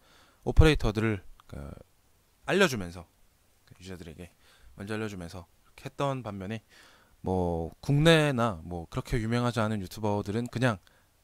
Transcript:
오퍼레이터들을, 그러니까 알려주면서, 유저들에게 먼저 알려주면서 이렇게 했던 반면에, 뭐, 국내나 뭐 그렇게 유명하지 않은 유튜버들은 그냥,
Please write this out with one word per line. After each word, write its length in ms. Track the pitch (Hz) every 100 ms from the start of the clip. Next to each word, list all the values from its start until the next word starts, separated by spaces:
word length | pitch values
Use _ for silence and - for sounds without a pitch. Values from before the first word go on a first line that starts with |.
| _ - - _
오퍼레이터들을, 800 | - 123 160 143 113 110 110 101 - - -
그러니까 280 | 73 71 - - _ _ _ _ _ -
알려주면서, 600 | 175 190 127 87 87 85 _ _ _ _ _ _ -
유저들에게 500 | 90 90 82 78 87 _ - - - -
먼저 180 | 101
알려주면서 520 | 107 110 98 85 92 85 _
이렇게 220 | _ - 143
했던 360 | - 143 131
반면에, 400 | 113 101 95 110 - - - - _ _
뭐, 520 | - 92 87 82 82 -
국내나 800 | - 143 156 165 151 127 117 85
뭐 240 | 85 87 82
그렇게 280 | 127 - 127
유명하지 400 | 110 120 123 117
않은 200 | 107 107
유튜버들은 680 | 92 - 107 104 101 107 120
그냥, 300 | 120 127 101 - _ _ _